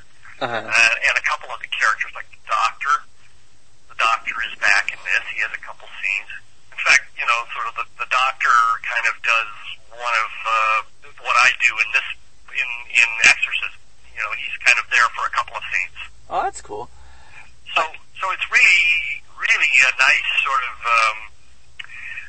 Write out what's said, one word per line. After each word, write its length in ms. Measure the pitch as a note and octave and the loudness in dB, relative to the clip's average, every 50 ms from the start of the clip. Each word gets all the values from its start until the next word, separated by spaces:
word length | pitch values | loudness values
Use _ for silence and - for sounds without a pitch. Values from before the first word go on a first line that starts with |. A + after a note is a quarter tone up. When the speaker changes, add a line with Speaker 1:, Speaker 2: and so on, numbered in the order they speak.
| - - - - - - - - | 0 -6 -14 -14 -14 -14 -6 -4
Speaker 1:
Uh-huh. 240 | C#3 B2 A#2+ A2 G#2+ A2+ | -4 -2 -2 -2 -2 0
Speaker 2:
uh, 240 | A2+ A2+ A#2 A2+ A#2 - - C#3 | 4 6 6 6 6 4 2 2
and 60 | B2 B2 | 2 2
a 60 | - C3+ | 2 0
couple 220 | D3 D3+ - C3+ B2 | -2 -2 -4 -8 -10
of 60 | A#2 | -10
the 80 | - - | -8 -8
characters, 440 | - - B2+ A#2 A2 - - - - | -2 0 2 2 2 0 -4 -8 -8
like 160 | A#2+ A2+ - | -10 -12 -12
the 100 | - - - - | -14 -14 -4 -2
Doctor. 460 | A#2 G#2+ A2+ A2+ - - - C#3 D3 D3 - - - - - - - - - - - - - - - - - - - | 0 2 2 0 0 -2 0 0 0 0 0 -6 -14 -16 -16 -16 -16 -14 -14 -14 -14 -14 -16 -16 -16 -16 -16 -12 -4
The 60 | - | 0
Doctor 340 | A#2+ A2+ A2+ A2 - - - A2+ A2+ G#2+ | 2 2 2 2 0 -4 -6 -6 -6 -6
is 60 | G#2+ - A2+ | -4 0 2
back 260 | G#2 G2 G2 G#2 - - | 4 4 4 2 0 -4
in 60 | G2+ G2 | -6 -2
this. 200 | F#2 F#2+ A2+ - - - | 0 0 0 0 -2 -4
He 80 | G#2+ G#2+ | -4 -4
has 80 | A2 - | -4 -4
a 100 | G#2+ - | -6 -10
couple 220 | - G#2+ - A2 G#2 - - | -12 -14 -14 -14 -14 -12 -6
scenes. 300 | - F#2+ G2 G2+ - - - - - - - - - - - | -4 -4 -4 -4 -6 -8 -12 -14 -14 -14 -16 -16 -16 -12 -8
In 60 | - - | -2 4
fact, 240 | E3+ D3+ C3+ - - - - | 4 6 4 4 0 -6 -4
you 80 | D3 | 0
know, 120 | C3 A#2 A#2 A#2 A#2 - | 2 2 2 0 -4 -6
sort 140 | A#2+ A#2 A2+ | -6 -4 -4
of 60 | - A#2 A2+ | -4 -6 -8
the, 40 | - - - | -8 -8 -8
the 80 | A#2+ - | -4 0
Doctor 460 | C3 B2+ B2+ C3+ C3 - - C#3 B2+ A#2+ A#2 A2+ A2+ - - | 2 2 2 2 2 2 2 6 6 6 6 6 4 2 0
kind 200 | - A#2+ A#2+ A2+ A2 | -2 -2 0 0 0
of 40 | A2 - | 0 0
does 320 | - B2 A#2 A2+ A2+ G#2+ G#2+ G#2+ G#2 G#2 - - - - A2 A#2+ | 0 0 2 2 0 -2 -6 -12 -12 -12 -12 -14 -14 -14 -12 -6
one 180 | A#2+ A#2+ A#2 A2+ A2 | -2 0 2 2 2
of, 80 | G#2+ - - - | 0 -2 -4 -2
uh, 320 | A2+ A2+ A2 A2 A2 A2 A2 G#2+ - - - - - - - - | 2 2 4 4 4 2 2 0 -2 -10 -16 -16 -16 -16 -10 -2
what 100 | B2 B2 A#2 B2 | 2 4 6 6
I 80 | B2+ B2 - | 6 6 4
do 140 | B2+ B2 A2 A2+ A2 | 2 2 4 2 0
in 60 | G#2+ | 0
this, 180 | A#2+ C3 - - - - - - - - - - - | 0 0 -2 -2 -6 -10 -12 -16 -16 -16 -16 -8 -4
in, 140 | C3+ C3 B2+ A#2+ A#2+ A#2+ A#2 A#2+ | -4 -4 -4 -4 -8 -10 0 2
in 140 | A#2+ A#2 A#2 A2+ A2+ A#2 | 4 4 4 2 4 6
Exorcism. 560 | A#2+ - - - - - - G#2+ G2 - - - - - - - - - | 6 6 6 2 0 -2 -2 -4 -6 -8 -12 -16 -16 -16 -16 -16 -14 -8
You 60 | - A2 | -6 -4
know, 100 | G#2+ A2 - | -4 -4 -6
he's 160 | - - - - - | -6 -8 -10 0 2
kind 160 | B2+ B2 A#2 | 4 4 4
of 80 | A2 - B2+ | 2 2 4
there 120 | A#2+ A#2+ A#2 - - | 6 6 6 4 0
for 80 | A#2 | -4
a 60 | - - | 0 0
couple 240 | B2+ B2 - A#2+ G#2+ | 0 -2 -2 -6 -8
of 60 | - - - | -6 -4 -4
scenes. 240 | F#2 F2+ F2 - - - - - - - - | -4 -4 -4 -8 -12 -14 -14 -14 -14 -10 -4
Speaker 1:
Oh, 120 | - F3+ - | -2 -2 -2
that's 160 | F#4+ - - - | -2 -4 -6 -10
cool. 240 | - - - A#3+ - - - - - - - - - - - - - - - - - - | -10 -10 -10 -10 -10 -12 -14 -16 -14 -14 -14 -14 -14 -16 -16 -16 -16 -16 -14 -12 -4 0
Speaker 2:
So, 80 | - E3 D#3+ D#3 - - - - - F#3+ | 0 0 0 -4 -10 -14 -14 -8 -6 -4
so 20 | F#3+ | -4
it's 160 | F3+ - - - | -2 -4 -4 2
really, 800 | A3 A#3+ B3 - - - - - - - - - - - - - - | 4 6 8 8 8 6 6 4 4 2 0 -2 -6 -8 -10 -12 -10
really 380 | - - - - - D#3 D3+ C3 C3 C3 | -6 0 2 2 4 4 4 6 6 6
a 100 | B2+ B2+ - | 6 6 6
nice 320 | C3 C#3 D3 - - - - - D3 | 6 6 6 4 2 2 2 2 2
sort 160 | C#3+ C#3 C3+ B2+ A#2+ | 2 2 2 0 -2
of, 60 | G#2+ - - | -6 -4 0
um, 320 | A#2 A#2 A2+ A2+ A2 G#2+ G#2+ G#2+ G#2+ - - - - - - - - - - - - - - - - - - - | 4 4 6 6 4 2 -2 -6 -14 -16 -16 -16 -16 -16 -16 -16 -14 -14 -14 -14 -14 -14 -14 -12 -12 -12 -12 -12